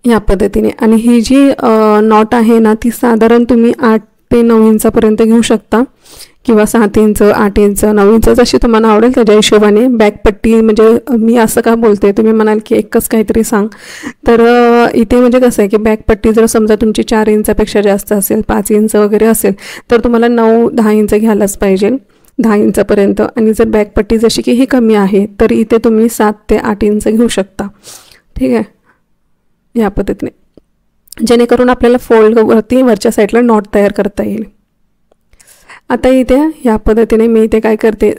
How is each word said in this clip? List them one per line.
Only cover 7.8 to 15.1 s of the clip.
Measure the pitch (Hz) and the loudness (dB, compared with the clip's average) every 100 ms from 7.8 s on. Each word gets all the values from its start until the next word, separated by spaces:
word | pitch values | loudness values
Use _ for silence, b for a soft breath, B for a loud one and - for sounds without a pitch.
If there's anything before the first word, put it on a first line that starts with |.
नऊ | 214 208 202 | -2 2 2
इंच, | 226 214 | 4 2
जशी | 233 240 254 | 2 2 0
तुम्हाला | 247 220 226 | 0 2 2
आवडेल | 214 233 | 2 2
त्याच्या | 254 214 | 2 2
हिशोबाने. | 208 - 214 208 208 254 | 4 4 2 2 2 0
बॅक | 240 208 208 | 2 0 -2
पट्टी, | - 196 226 226 | -10 -4 0 2
म्हणजे | 220 214 220 226 - 240 | 2 2 2 2 -2 -2
मी | 226 240 | 0 0
असं | 220 - | 0 -2
का | 233 | -2
बोलते, | 233 226 202 202 | 0 0 0 0
तुम्ही | 202 220 | 0 0
म्हणाल | 220 214 214 | 0 0 -2
की | - | -2
एकच | 220 220 233 - | -4 -2 -4 -2
काहीतरी | 226 214 226 | -4 -2 -2
सांग, | 220 214 214 B B B 285 - - | -2 -2 -4 B B B -16 -8 0
तर, | 233 | 2
अ, | 233 240 240 240 233 | 2 2 2 2 0
इथे | - 226 | 0 0